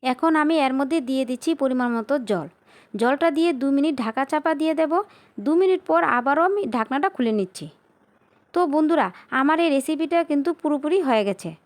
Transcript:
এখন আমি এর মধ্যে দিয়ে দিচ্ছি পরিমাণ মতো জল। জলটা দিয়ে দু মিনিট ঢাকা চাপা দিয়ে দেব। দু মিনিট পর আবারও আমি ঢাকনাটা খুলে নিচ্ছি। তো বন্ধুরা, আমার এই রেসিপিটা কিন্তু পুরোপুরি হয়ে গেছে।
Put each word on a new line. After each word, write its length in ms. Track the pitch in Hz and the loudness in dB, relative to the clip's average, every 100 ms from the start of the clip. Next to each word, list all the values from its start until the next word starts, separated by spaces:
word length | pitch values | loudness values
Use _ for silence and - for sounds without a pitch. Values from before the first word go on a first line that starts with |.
এখন 280 | 254 247 330 311 | -4 -2 2 2
আমি 200 | 302 320 269 | 2 2 0
এর 80 | |
মধ্যে 240 | 262 269 320 | 0 0 -2
দিয়ে 220 | 247 262 247 | -2 -4 -2
দিচ্ছি 240 | 247 - 320 | -4 -4 -2
পরিমাণ 340 | 269 254 247 233 | 0 0 -2 -2
মতো 180 | 220 285 233 | -2 -4 0
জল। 180 | 190 156 _ _ - _ | -4 -4 _ _ -20 _
জলটা 360 | 202 233 277 339 | -2 0 2 0
দিয়ে 180 | 294 330 | 2 0
দু 140 | 277 277 277 | 0 0 0
মিনিট 180 | 294 269 | 0 -2
ঢাকা 200 | 220 220 269 | -4 -4 -2
চাপা 260 | 302 320 | -2 -2
দিয়ে 200 | 311 311 | -2 -2
দেব। 200 | 311 320 330 427 - _ - | 0 0 0 -4 -12 _ -8
দু 140 | 208 330 | 0 2
মিনিট 260 | 381 370 - | 4 2 2
পর 160 | 330 330 240 | 2 2 0
আবারও 260 | 247 285 349 | 2 2 2
আমি 120 | 403 381 233 | 0 -2 -4
ঢাকনাটা 320 | 220 262 392 | -2 -2 -2
খুলে 220 | 392 240 | -2 -2
নিচ্ছি। 340 | 220 185 - 156 - _ _ _ _ _ _ _ | 0 -2 -6 -18 -18 _ _ _ _ _ _ _
তো 60 | - 349 | -2 0
বন্ধুরা, 400 | 294 311 320 202 - - | 2 2 2 0 -4 -6
আমার 260 | 262 277 320 | 0 2 2
এই 100 | 339 | 2
রেসিপিটা 500 | 277 269 311 311 339 | 2 0 -4 0 0
কিন্তু 260 | 330 294 285 | 0 0 -2
পুরোপুরি 440 | 330 302 294 294 370 | -2 -2 -2 0 0
হয়ে 220 | 294 226 | 2 0
গেছে। 260 | 202 196 175 160 | 0 -4 -8 -16